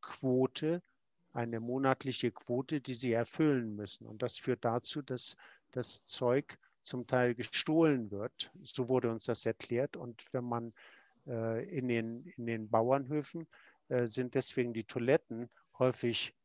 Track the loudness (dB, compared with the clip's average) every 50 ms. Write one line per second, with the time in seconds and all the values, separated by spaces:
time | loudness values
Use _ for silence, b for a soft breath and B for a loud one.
0 | -12 -12 -12 -4 0 2 4 4 4 2 _ -2 0 0 0 0 -2 _ _ _
1 | _ _ _ _ _ _ _ -4 -2 -2 -2 -4 -4 -2 -2 2 4 4 4 4
2 | 2 -4 -4 0 0 0 -2 -2 -6 -2 -2 -2 0 -2 -4 -4 -4 -4 -8 -4
3 | 0 2 2 2 2 0 0 2 4 4 4 2 0 -2 -6 -6 -6 -8 -8 -10
4 | -12 -16 -8 -4 -4 -4 -4 -4 -2 -2 -2 0 0 0 0 0 -2 -4 -8 -8
5 | -6 -6 -6 -6 -4 -6 -8 B B B B B B _ -6 -4 -4 -4 -4 -6
6 | -6 -8 -4 0 2 4 4 4 2 _ -14 -20 b b b b _ -6 -6 -6
7 | -4 0 2 4 4 4 2 0 -4 -4 -2 -2 0 2 4 6 6 6 6 4
8 | 0 -4 -6 -6 -6 -6 _ _ -12 -12 _ -18 -16 -12 -4 -4 0 2 2 4
9 | 4 2 -2 -2 -2 -4 -4 0 0 -2 -2 _ -4 -2 0 0 0 0 -2 -8
10 | -10 -10 -12 -12 -18 -6 -6 -4 -2 -2 -2 -2 -4 -6 -10 B B B B B
11 | B B B B _ -6 -4 -2 -2 -2 -2 -2 -4 -4 -4 -4 0 2 2 2
12 | 0 -2 -6 -10 -12 -16 -12 -8 -4 -4 -4 -4 -4 2 2 4 4 4 4 2
13 | 2 -2 -4 -4 -4 -4 -10 -12 -12 _ B B B B B B B _ 0 0
14 | 0 0 0 -2 -4 0 0 0 0 0 0 0 0 0 0 -4 -6 _ -4 -2
15 | 2 4 4 4 _ _ -8 -8 -8 -10 b b b b _ 2 2 2 2 2
16 | 0 0 0 0 -4 -6 -8 _ _